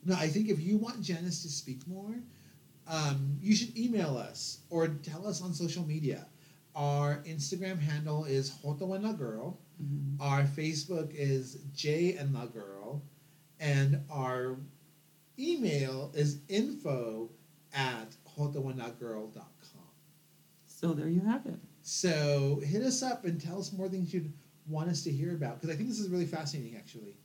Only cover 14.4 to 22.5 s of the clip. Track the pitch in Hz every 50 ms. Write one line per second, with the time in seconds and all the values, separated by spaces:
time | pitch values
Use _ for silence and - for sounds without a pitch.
14.4 | 127 127 127 131 143 - - - - - - _ _ _ _ _ _ _ _ -
15.4 | 262 330 349 302 240 180 151 143 135 131 131 131 143 143 - 151 147 147 139 -
16.4 | - - 196 208 247 294 - - - 160 135 127 120 113 110 110 117 117 - -
17.4 | - - - - _ _ - 139 135 127 123 113 110 110 - - - - - -
18.4 | 147 143 143 147 135 135 127 131 117 117 113 - 123 117 110 107 110 110 110 110
19.4 | 90 85 - - - - - - - - - - - - - - _ _ _ _
20.4 | - _ _ _ _ - - - - 170 156 147 156 160 170 180 190 214 240 277
21.4 | - 262 - - - - - - - - - - - 180 160 151 147 147 143 143
22.4 | 139 139